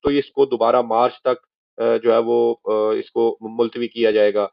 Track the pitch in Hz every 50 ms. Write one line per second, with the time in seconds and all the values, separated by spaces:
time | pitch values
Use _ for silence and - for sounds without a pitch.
0 | - 143 143 143 135 - _ 139 139 135 123 113 113 117 120 127 123 117 113 113
1 | 123 123 - - _ 131 123 - _ _ _ _ _ _ _ - 117 117 117 113
2 | 113 117 113 117 117 113 120 117 120 117 117 _ _ 101 110 107 107 107 107 110
3 | - - _ 117 117 117 - _ 113 110 113 117 117 113 - 120 120 113 _ 117
4 | 113 110 107 107 107 104 101 104 101 98